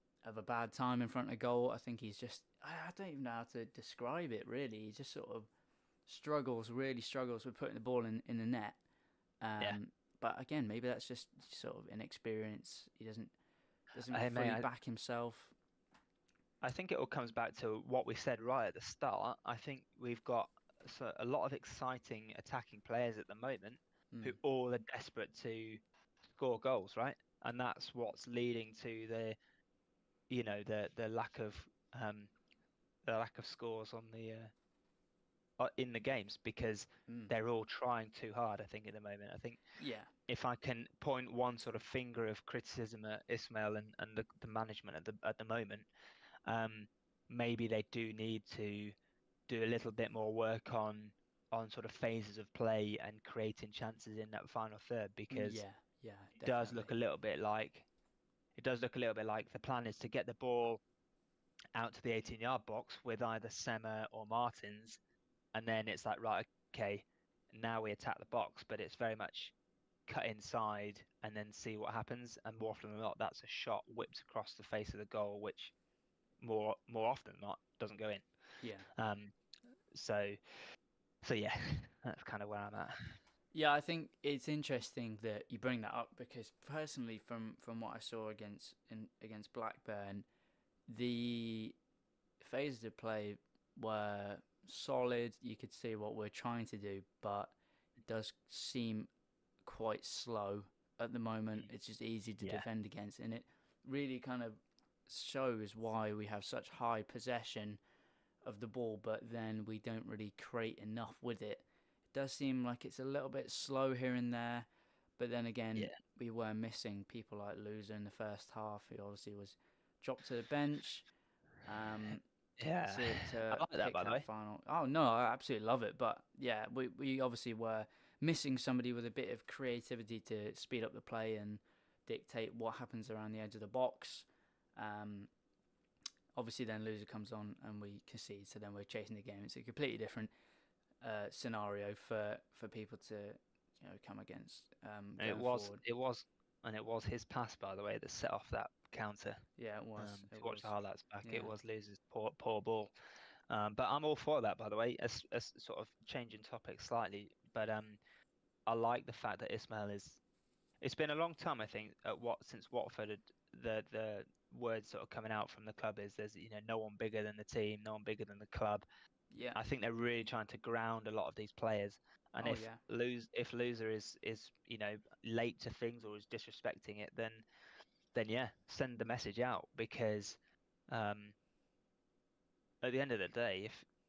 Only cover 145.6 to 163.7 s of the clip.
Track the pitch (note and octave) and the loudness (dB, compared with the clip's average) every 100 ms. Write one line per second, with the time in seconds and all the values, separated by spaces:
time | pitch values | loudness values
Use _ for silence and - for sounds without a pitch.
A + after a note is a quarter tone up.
145.6 | G2+ G#2 - A#2+ C3 A#2 - _ _ _ | 0 -6 -2 0 0 0 -6 _ _ _
146.6 | A#2 G#2+ A2 A2+ G#2+ A#2+ - C3+ A2+ - | -6 -4 0 0 2 -2 -2 -2 -2 -2
147.6 | G2 F#2+ G2+ G#2+ - - - G#2 - A2+ | -4 -2 0 -2 -2 -2 0 0 0 -2
148.6 | A2 _ _ - G#2+ G#2 A#2 G#2 - - | -2 _ _ -4 -4 -2 -4 -6 -8 -10
149.6 | A2+ G#2 A2+ G#2+ G#2 G2+ G2+ A2 A#2 G#2+ | -6 -4 -6 -6 -8 -8 -12 -6 -6 -4
150.6 | G#2+ G#2 G2+ G2+ - G2+ A#2 A2 A2+ G#2+ | -2 -2 -2 -6 -10 -10 -4 -2 -2 -6
151.6 | A2+ A2 G#2 G2+ _ A2 G#2+ - - A2 | -4 -6 -6 -16 _ -2 -2 0 2 2
152.6 | G2 A2 G#2 - - - - - - A2 | 4 2 0 -8 -18 -18 -18 -12 0 2
153.6 | G#2 G#2+ B2 C#3+ D#3 D3 - D3+ A2+ - | 2 4 4 6 6 4 6 6 6 2
154.6 | A2+ G#2+ A#2+ - A#2+ - - A#2+ - - | 0 4 4 4 0 0 -2 -2 -2 -8
155.6 | - - A2 _ - C#3 A#2 A2 G#2+ A#2 | -8 -6 -6 _ -6 -6 -6 -10 -10 -10
156.6 | - - - A#2+ G2+ G2+ G2+ - - A2 | -8 -10 -2 0 0 -2 -10 -18 -4 0
157.6 | G#2+ A2 G#2+ G#2 - - _ _ _ _ | 2 2 -2 -12 -20 -20 _ _ _ _
158.6 | - A#2 A2+ A#2+ - - A2+ G2 - G#2 | 2 6 6 4 0 -4 -2 0 -2 -4
159.6 | - A2 G#2 G2+ - - _ _ _ _ | -4 -4 -2 -4 -8 -18 _ _ _ _
160.6 | _ - C#3 - D3+ D3+ E3+ D#3+ F3 C3 | _ -4 -2 2 2 4 0 0 0 0
161.6 | A2 G#2+ G#2+ - - G#2+ A#2 - - A2+ | -2 -4 -8 -6 -4 0 0 0 -4 -14
162.6 | - A#2+ - - G#2+ G#2 - - _ A#2+ | -2 0 0 -2 -4 -4 -10 -20 _ -6
163.6 | A#2 | 0